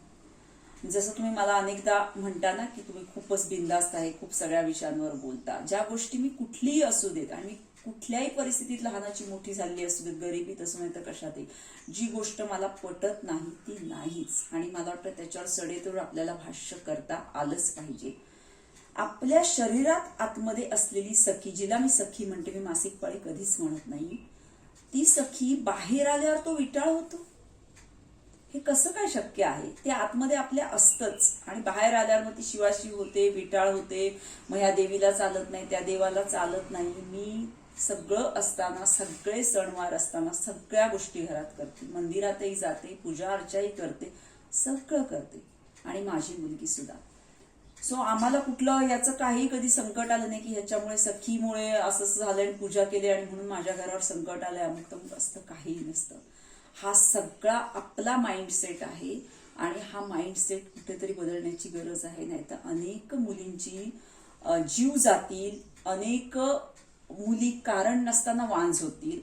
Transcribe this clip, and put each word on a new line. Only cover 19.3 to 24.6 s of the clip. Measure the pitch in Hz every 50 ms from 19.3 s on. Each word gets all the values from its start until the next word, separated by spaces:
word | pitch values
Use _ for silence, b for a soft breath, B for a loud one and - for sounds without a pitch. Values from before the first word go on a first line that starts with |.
| 302 330 349
शरीरात | - - 262 233 214 226 262 269 311 330 359 - - - -
आतमध्ये | 220 220 - 220 220 220 214 240 247 - 220
असलेली | 208 - - 196 196 202 214 220
सखी, | - - 196 - - - 196
जिला | 175 185 202 196 226 240
मी | 262 269
सखी | - - - - - - 208
म्हणते, | 196 185 180 160 -
मी | 185 196
मासिक | 196 185 175 - - 196 -
पाळी | - 196 - - 202 -
कधीच | 165 160 156 196 - - -
म्हणत | 165 156 156 151 -
नाही, | - 143 147 156 175 233 240 - - B B B B B B